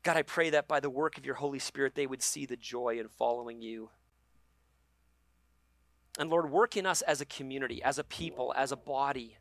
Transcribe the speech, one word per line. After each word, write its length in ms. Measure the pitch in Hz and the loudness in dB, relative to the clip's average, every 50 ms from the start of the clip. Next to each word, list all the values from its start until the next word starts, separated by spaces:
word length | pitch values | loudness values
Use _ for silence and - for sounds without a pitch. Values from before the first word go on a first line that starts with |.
God, 140 | - 175 160 | 4 4 4
I 60 | 160 | 4
pray 260 | 147 - - 175 165 160 | 4 2 2 2 4 6
that 180 | 151 147 143 | 6 4 4
by 140 | - 151 143 | 4 0 2
the 80 | 135 143 | 2 2
work 300 | 127 135 156 156 - 147 | 0 2 0 0 0 -4
of 80 | 135 | -6
your 80 | 139 131 | -6 -4
Holy 240 | 123 143 143 139 135 | -2 -2 -4 -4 -4
Spirit, 360 | - - _ 139 139 131 - | -6 -6 _ 0 0 0 2
they 120 | 147 143 | 0 -2
would 160 | 131 131 127 | -2 -2 -2
see 240 | - - - 147 139 | -2 -2 -2 -2 -4
the 100 | 123 123 | -6 -6
joy 420 | 120 - - 120 120 123 120 117 117 | -8 -8 -8 -6 -2 -2 0 -2 -2
in 100 | 110 110 | -6 -8
following 520 | - - 120 120 120 120 120 117 117 117 | -2 0 2 2 2 0 -2 -10 -10 -10
you. 300 | 113 113 113 113 110 110 _ _ _ _ _ _ _ _ _ _ _ _ _ _ _ _ _ _ _ _ _ _ _ _ _ _ _ _ _ _ _ _ _ _ _ _ _ _ _ _ _ _ _ _ - - | -8 -8 -8 -8 -10 -14 _ _ _ _ _ _ _ _ _ _ _ _ _ _ _ _ _ _ _ _ _ _ _ _ _ _ _ _ _ _ _ _ _ _ _ _ _ _ _ _ _ _ _ _ -4 -4
And 120 | 147 160 | 0 2
Lord, 200 | 165 170 165 147 | 2 2 2 4
work 280 | 135 185 233 233 - 208 | 4 4 4 4 2 -2
in 80 | 185 | 0
us 160 | 190 170 - | 2 0 2
as 180 | - 170 151 135 | 2 2 0 0
a 60 | 147 | -2
community, 560 | - - - 139 135 135 139 135 123 120 - | -10 -8 -10 -10 -8 -4 -4 -4 -4 -4 0
as 160 | - 131 139 143 | 0 0 0 0
a 60 | 147 | -6
people, 500 | - - - 165 165 - 123 127 127 - | -6 -8 -6 -6 -6 -4 -4 -2 0 2
as 160 | 123 135 135 | 0 0 0
a 40 | 139 | -2
body 600 | 135 - 143 139 135 139 139 139 131 117 113 - - | -6 -6 -4 -2 0 0 0 -2 -4 -8 -10 -16 -20